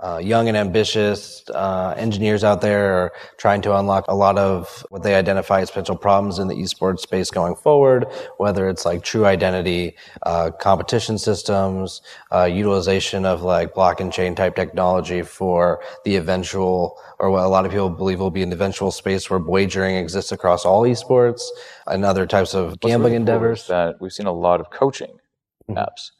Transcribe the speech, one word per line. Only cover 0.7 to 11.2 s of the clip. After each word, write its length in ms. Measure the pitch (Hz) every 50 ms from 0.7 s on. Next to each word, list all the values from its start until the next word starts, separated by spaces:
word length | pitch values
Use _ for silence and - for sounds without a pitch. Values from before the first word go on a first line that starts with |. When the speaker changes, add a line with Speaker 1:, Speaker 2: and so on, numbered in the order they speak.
| 87 110 107 - - 110 104 104 101 98 - - - - - -
Speaker 1:
uh, 420 | - 71 95 98 95 92 92 92 - -
engineers 460 | 113 113 104 98 110 107 107 104 110
out 180 | 104 104 90 -
there 320 | 104 104 101 101 98 95
are 180 | 90 90 87 - - - - -
trying 240 | - - 107 101 101
to 160 | 98 104 101
unlock 300 | 98 101 101 98 98 95 -
a 60 | 95
lot 240 | 98 98 98 98 101
of 480 | 98 98 95 90 87 - - - - -
what 140 | - 95 87
they 120 | 104 101
identify 440 | 95 95 101 98 95 90 - 101 95
as 100 | 95 -
potential 260 | - 101 92 - 95
problems 420 | - - 101 98 98 101 101 92 92
in 100 | 98 95
the 60 | -
esports 460 | - 92 92 - - - 95 92 90
space 300 | - - - 95 90 -
going 240 | - 95 85 87 85
forward, 520 | - - 151 151 143 139 135 131 127 123 - - - - - - -
whether 320 | 98 104 95 98 95 95
it's, 160 | 92 - -
like, 160 | 87 87 87 -
true 240 | - - 113 107
identity, 680 | 101 98 87 98 92 90 92 87 90 87 87 87 85 - - - - - - -
uh, 280 | 85 85 85 82 82 82
competition 640 | - - 101 95 85 90 - - 117 - - 110
systems, 840 | 98